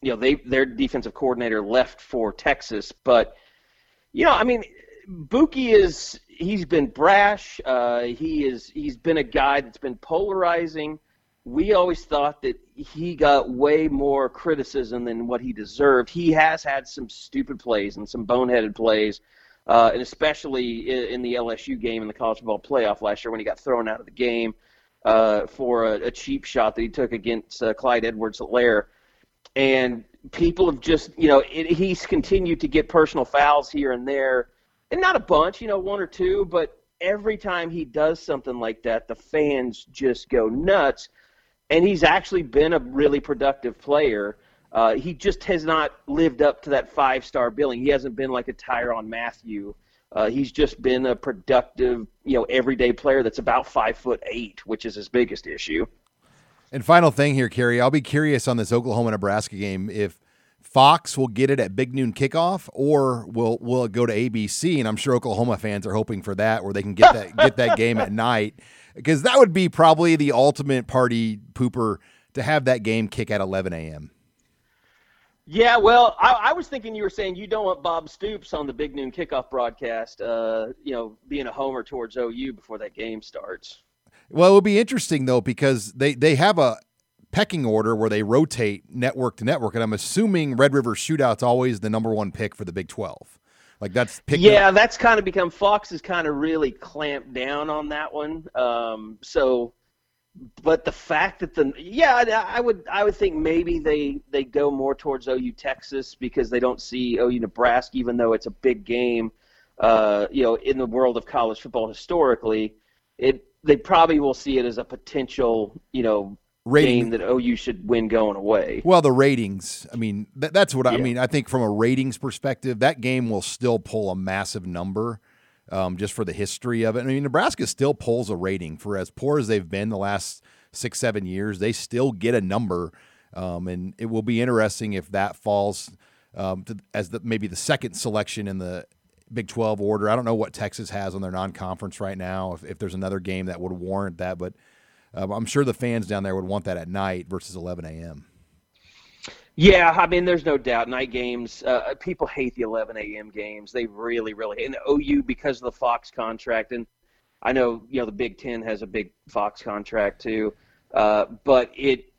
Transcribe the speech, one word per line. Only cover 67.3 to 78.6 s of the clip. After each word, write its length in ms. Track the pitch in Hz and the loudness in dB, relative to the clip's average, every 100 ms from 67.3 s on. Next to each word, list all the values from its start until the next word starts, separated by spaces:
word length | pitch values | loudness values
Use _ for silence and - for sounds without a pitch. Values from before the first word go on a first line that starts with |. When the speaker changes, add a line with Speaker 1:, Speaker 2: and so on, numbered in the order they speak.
| 240 | 2
Speaker 2:
get 200 | 302 - | 2 4
that 200 | 123 339 | 0 2
game 220 | 117 113 | 2 0
at 140 | 101 | -2
Speaker 1:
<laughs> 0 | |
Speaker 2:
night, 460 | 104 113 117 107 - - - _ - | -2 0 0 -2 -6 -20 -20 _ -8
'cause 200 | 127 156 | 0 2
that 160 | 165 247 | 4 6
would 140 | 233 | 6
be 160 | 170 185 | 6 0
probably 480 | - 165 160 170 165 | 6 6 8 4 4
the 160 | 147 | 2
ultimate 560 | 123 139 139 143 131 120 | 4 4 2 -2 -2 0
party 500 | 127 123 117 113 107 - | 0 2 2 -2 -4 -12
pooper 440 | - 123 127 113 98 _ _ _ | -4 -4 -2 -2 -4 _ _ _
to 80 | - | -8
have 220 | 131 151 127 | -2 0 2
that 160 | 127 | 0
game 240 | 107 113 107 | 2 -2 -2
kick 220 | - 110 | -4 -4
at 100 | 104 | -2
eleven 320 | 95 95 95 | -2 -4 -4
A 200 | 82 80 | -6 -10
M. 160 | 76 76 _ _ _ _ _ _ _ _ _ _ _ _ _ _ | -14 -18 _ _ _ _ _ _ _ _ _ _ _ _ _ _
Speaker 1:
Yeah, 300 | 165 233 240 | 4 6 8
well, 400 | 214 240 240 - | 8 10 8 8
I, 120 | 226 247 214 | 6 6 2
I 60 | |
was 140 | 339 320 | 0 -4
thinking 300 | 269 226 214 | -10 -10 -6
you 80 | |
were 60 | 202 | -6
saying 260 | - 196 180 | -4 -6 -6
you 100 | 208 | -6
don't 180 | 220 | -2
want 180 | 202 180 | -2 -2
Bob 280 | 156 165 156 | -2 -4 -6
Stoops 420 | - 208 208 - | -10 -10 -10 -8
on 140 | 165 | -8